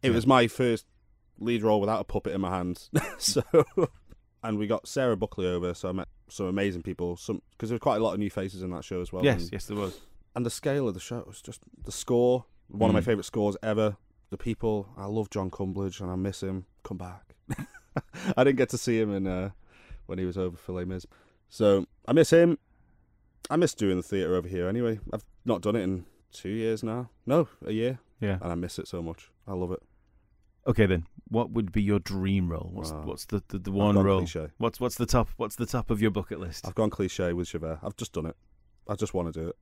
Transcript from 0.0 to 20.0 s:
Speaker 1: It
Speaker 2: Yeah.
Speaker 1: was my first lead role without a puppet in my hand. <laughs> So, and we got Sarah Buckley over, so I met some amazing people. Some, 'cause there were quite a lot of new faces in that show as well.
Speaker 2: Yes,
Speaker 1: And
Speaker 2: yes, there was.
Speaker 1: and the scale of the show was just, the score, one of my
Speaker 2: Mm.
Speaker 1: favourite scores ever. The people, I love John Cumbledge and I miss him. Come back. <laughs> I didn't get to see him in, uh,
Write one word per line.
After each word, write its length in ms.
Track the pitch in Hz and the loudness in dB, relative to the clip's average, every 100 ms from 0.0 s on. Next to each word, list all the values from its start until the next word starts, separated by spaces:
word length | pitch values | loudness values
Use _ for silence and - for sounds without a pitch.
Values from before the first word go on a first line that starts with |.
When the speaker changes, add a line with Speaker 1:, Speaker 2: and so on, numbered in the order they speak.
Speaker 1:
It 80 | 135 | 4
Speaker 2:
Yeah. 60 | 117 | 4
Speaker 1:
was 100 | 117 | 6
my 220 | 131 120 | 6 6
first 380 | - 127 113 - _ _ _ _ - | 2 0 0 -4 _ _ _ _ -8
lead 260 | 110 117 | -2 0
role 180 | 107 107 | 4 4
without 180 | 101 113 | 4 0
a 40 | 101 | -2
puppet 260 | 104 - | -4 -4
in 60 | 95 | -2
my 80 | 95 92 | -2 -2
hand. 320 | 90 87 - - | -2 -6 -2 -2
<laughs> 140 | - - | -2 -4
So, 240 | - 143 - 165 143 - 165 - - - _ _ | -2 -2 4 4 4 0 -2 -4 -20 -20 _ _
and 160 | 113 104 | -4 -2
we 100 | 104 | 0
got 200 | 110 - | -2 -2
Sarah 300 | - 131 104 | 0 0 0
Buckley 300 | 104 - 90 | -2 -2 -2
over, 260 | 90 90 | 0 -2
so 160 | 87 95 | -4 -6
I 20 | |
met 160 | 92 - - _ | -6 -8 -14 _
some 160 | - 92 | -6 -4
amazing 360 | 98 101 90 | 0 -2 -2
people. 340 | 82 87 87 85 | -8 -6 -6 -6
Some, 240 | - 104 _ _ | -6 -8 _ _
'cause 100 | 110 | -6
there 60 | 117 | -2
were 40 | |
quite 180 | 147 107 | 0 2
a 60 | |
lot 100 | 110 | 0
of 60 | 95 | 0
new 100 | 104 | -2
faces 340 | 104 95 95 | -4 -8 -8
in 60 | 92 | -8
that 140 | 90 - | -8 -8
show 160 | 92 | -8
as 100 | 90 | -6
well. 120 | 92 139 | 0 2
Speaker 2:
Yes, 160 | 101 | 2
Speaker 1:
And 80 | 85 | -2
Speaker 2:
yes, 140 | 98 - | -8 -8
there 100 | 104 | -6
was. 220 | 95 - - - _ | -6 -8 -20 -20 _
Speaker 1:
and 120 | - 117 | -6 -4
the 40 | |
scale 380 | - 147 139 127 | -4 -2 0 -2
of 60 | |
the 60 | 90 | -4
show 220 | - 120 - | -8 -10 -12
was 140 | 110 | -18
just, 200 | - - _ - | -18 -18 _ -16
the 80 | - | -12
score, 540 | - - 123 123 127 - _ _ | -10 0 4 4 4 -2 _ _
one 200 | 101 113 | 2 4
of 40 | |
my 80 | 107 | 4
Speaker 2:
Mm. 40 | - | 4
Speaker 1:
favourite 200 | 107 - | 0 0
scores 320 | 117 104 98 | 0 0 0
ever. 360 | 110 107 107 98 _ _ _ | -2 2 2 0 _ _ _
The 80 | 98 | -8
people, 560 | - 110 113 107 101 120 | -6 -2 -2 -2 -4 -12
I 80 | 98 | -6
love 220 | 107 104 | -4 -4
John 220 | 104 95 | -4 -4
Cumbledge 480 | - 95 92 98 90 | -4 -4 -2 -6 -6
and 100 | 92 | -6
I 60 | 92 | -2
miss 260 | 98 95 | -4 -4
him. 240 | 95 95 90 _ | -6 -6 -10 _
Come 140 | - 95 | -12 -10
back. 380 | 92 - _ - - | -10 -14 _ -20 -10
<laughs> 880 | - - - _ - - - 190 156 | -8 -8 -16 _ -8 -8 -8 -2 4
I 60 | 131 | 4
didn't 100 | 131 | 4
get 120 | 127 | 0
to 80 | 123 | 0
see 200 | - 113 | 0 2
him 140 | 110 | 2
in, 140 | 98 95 | 0 -2
uh, 220 | 92 98 - - _ - - | -2 -4 -8 -20 _ -20 -20